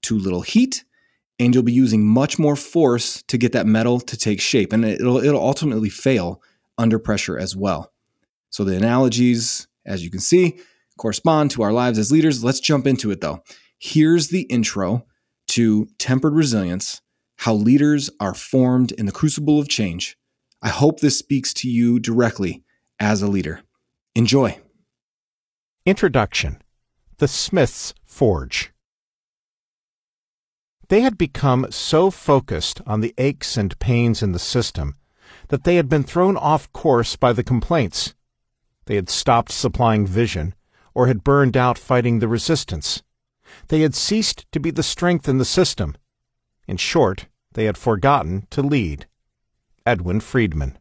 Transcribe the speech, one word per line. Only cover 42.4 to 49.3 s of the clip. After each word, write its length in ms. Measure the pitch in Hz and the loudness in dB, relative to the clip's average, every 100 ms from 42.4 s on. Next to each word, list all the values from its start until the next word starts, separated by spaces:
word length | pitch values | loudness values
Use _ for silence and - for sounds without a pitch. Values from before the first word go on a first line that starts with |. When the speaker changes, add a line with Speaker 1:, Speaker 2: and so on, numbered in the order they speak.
| - 160 - 85 - - _ _ _ _ _ - - | 0 -2 -2 -8 -8 -10 _ _ _ _ _ -20 -4
Speaker 2:
They 140 | 156 | 0
had 120 | 156 | 0
ceased 520 | 139 - 214 220 - - | 0 -2 -2 -2 -6 -8
to 60 | 160 | -4
be 120 | 151 | -4
the 120 | 160 | -4
strength 460 | - - 175 175 - | -4 -2 0 0 0
in 100 | 135 | 0
the 60 | |
system. 520 | 123 - 185 - 78 69 _ _ _ _ _ _ - | 0 2 0 0 -8 -8 _ _ _ _ _ _ -12
In 120 | 98 | -8
short, 480 | - 170 117 95 - _ _ | -2 2 2 0 -12 _ _
they 120 | - | -4
had 120 | 110 101 | -4 -2
forgotten 680 | - 107 135 143 80 95 104 | -2 2 2 2 0 -6 -6
to 120 | - | -4
lead. 440 | 139 143 92 69 - _ _ | 0 0 -2 -6 -14 _ _